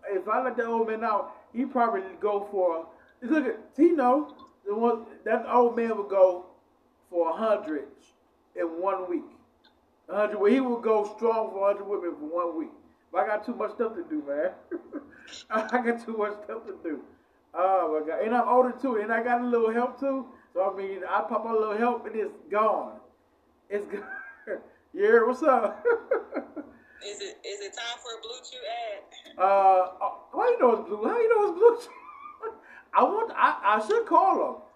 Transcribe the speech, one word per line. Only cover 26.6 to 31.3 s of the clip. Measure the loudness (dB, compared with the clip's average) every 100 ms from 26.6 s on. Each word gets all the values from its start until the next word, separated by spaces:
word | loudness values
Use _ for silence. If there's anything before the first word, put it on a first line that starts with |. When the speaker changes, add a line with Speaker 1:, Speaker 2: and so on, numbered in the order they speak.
| -18 -20 _ -18
Speaker 2:
Is | -16 -12
it, | -12 -12
is | -12 -10
it | -12
time | -10 -10 -10
for | -12 -14
a |
Blue | -14 -16 -16
Chew | -14
ad? | -10 -8 -8 -10 -14 -20 -20 0
Speaker 1:
Uh, | 4 6 8 6 4 -2
uh, | -6 -6 -10
why | 0 2
you | 6
know | 6
it's | 4 -2
Blue? | -4 -2
How | 0
you | 4